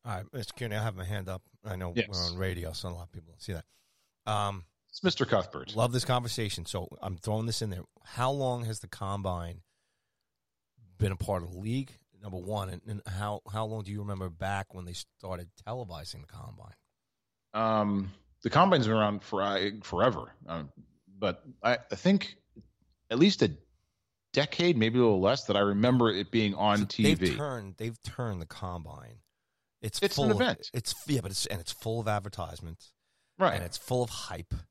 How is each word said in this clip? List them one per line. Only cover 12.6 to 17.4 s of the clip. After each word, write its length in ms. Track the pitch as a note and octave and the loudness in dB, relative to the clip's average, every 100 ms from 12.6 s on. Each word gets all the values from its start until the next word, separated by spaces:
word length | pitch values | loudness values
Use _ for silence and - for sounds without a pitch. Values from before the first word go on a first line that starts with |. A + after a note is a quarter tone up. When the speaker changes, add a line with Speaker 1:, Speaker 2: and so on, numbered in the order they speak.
| F#2+ | -4
Speaker 1:
and, 120 | F2 - | -8 -8
and 140 | G#2 - | -10 -8
how, 340 | F#2 G#2 G#2 - | -6 -4 -6 -6
how 140 | G#2 A2 | -6 -4
long 180 | A2 | -6
do 80 | G2+ | -6
you 80 | G#2 | -6
remember 300 | G2+ F#2+ F#2 | -6 -6 -6
back 440 | D#2+ F#2+ G2 G2 | -6 -4 -4 -6
when 120 | F#2 F2+ | -10 -12
they 80 | |
started 540 | F2 - _ F#2+ F2+ E2+ _ - | -12 -14 _ -10 -8 -10 _ -10
televising 540 | B2 A2 E2+ D2 - | -10 -8 -12 -12 -14
the 60 | C#2+ | -16
combine? 460 | - B1 G1+ - - _ _ _ _ _ _ | -16 -16 -16 -20 -20 _ _ _ _ _ _